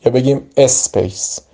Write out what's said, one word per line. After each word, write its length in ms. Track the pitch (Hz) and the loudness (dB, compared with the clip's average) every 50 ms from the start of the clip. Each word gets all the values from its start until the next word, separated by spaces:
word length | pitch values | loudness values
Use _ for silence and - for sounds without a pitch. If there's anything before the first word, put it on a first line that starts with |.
| _ | _
یا 60 | - | 2
بگیم 380 | 120 127 127 135 139 135 - - _ | 2 2 2 2 0 0 -2 -8 _
اسپیس 840 | - 143 127 - - - - - 107 92 92 95 - - - - - _ _ | 2 2 2 2 0 -4 -4 -2 -2 -2 -2 -4 -8 -10 -10 -10 -12 _ _